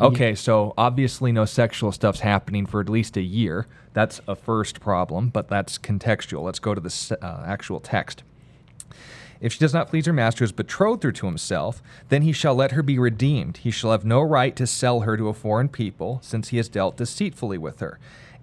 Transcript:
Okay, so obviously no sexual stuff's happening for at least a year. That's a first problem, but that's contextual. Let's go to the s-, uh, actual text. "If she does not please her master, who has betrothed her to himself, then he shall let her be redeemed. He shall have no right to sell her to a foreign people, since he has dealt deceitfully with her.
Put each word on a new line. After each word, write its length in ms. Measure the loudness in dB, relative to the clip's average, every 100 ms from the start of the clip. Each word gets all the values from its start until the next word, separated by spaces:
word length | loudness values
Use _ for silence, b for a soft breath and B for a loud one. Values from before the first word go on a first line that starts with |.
Okay, 360 | 4 4 2 0
so 380 | 2 2 2 2
obviously 540 | 2 2 0 0 2
no 120 | 2
sexual 460 | 2 2 0 2 -2
stuff's 300 | 2 0 2
happening 460 | 2 0 0 -2 -2
for 140 | -2
at 80 | 0
least 280 | 0 0 -2
a 60 |
year. 440 | -2 0 0 -2 -6 b b
That's 280 | 0 0 -2 -10
a 80 | -6
first 420 | -2 -2 -2 -6
problem, 520 | -2 0 0 -2 -2
but 180 | -2 -2
that's 280 | -2 -2 -6
contextual. 680 | -4 -2 0 -2 -2 -8
Let's 160 | -6 -4
go 120 | -4
to 80 | -4
the 60 | -4
s-, 240 | -8 -6
uh, 320 | -6 -8 -8
actual 360 | -8 -8 -6 -10
text. 420 | -4 -4 -4 -10 -20 b b b b -20 -20 B B B B B
"If 120 | -4
she 60 | 0
does 160 | 2
not 140 | 2 0
please 180 | 0 2
her 60 |
master, 260 | 2 2 2
who 60 |
has 80 | 0
betrothed 500 | -2 -4 2 2 2
her 80 | -2
to 160 | -2 -4
himself, 560 | -4 -4 -2 -2 -6 B B B
then 120 | 2
he 80 | 4
shall 240 | 2 2
let 160 | 4 2
her 120 | 2
be 120 | 2 2
redeemed. 600 | 2 2 2 2 -2 -4
He 160 | -4
shall 180 | -2 2
have 140 | 2
no 180 | 4 4
right 320 | 4 4 2
to 140 | 0 -2
sell 320 | 0 2 2
her 160 | 2 0
to 120 | -2
a 60 |
foreign 340 | -2 0 2 0
people, 520 | -2 -6 -4 -6 -6
since 280 | -6 -6 -2
he 60 | -2
has 100 | -2
dealt 280 | 0 -2 -2
deceitfully 600 | -6 -2 -4 -4 -6 -6
with 220 | -8 -8
her. 180 | -10 -10 B B B B